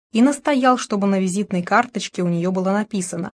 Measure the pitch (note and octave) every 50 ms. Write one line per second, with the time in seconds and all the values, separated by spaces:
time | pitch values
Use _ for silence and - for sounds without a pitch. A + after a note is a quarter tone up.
0 | _ _ - A3 A#3+ C#4 C#4+ C#4+ - D#4 D4 C4 B3+ B3+ B3+ A#3 - - A3 G3+
1 | G3 G3+ G3 F#3+ F#3+ F#3 F3 G#3 G#3 - G3 F3+ F3 - G3+ A3 B3 B3+ - G#3
2 | - - - - F3+ F3 F3 E3+ E3+ F#3 F#3+ F#3+ F#3 F#3+ G3 G#3 G#3+ - - G3
3 | F3 - - E3+ F3 - _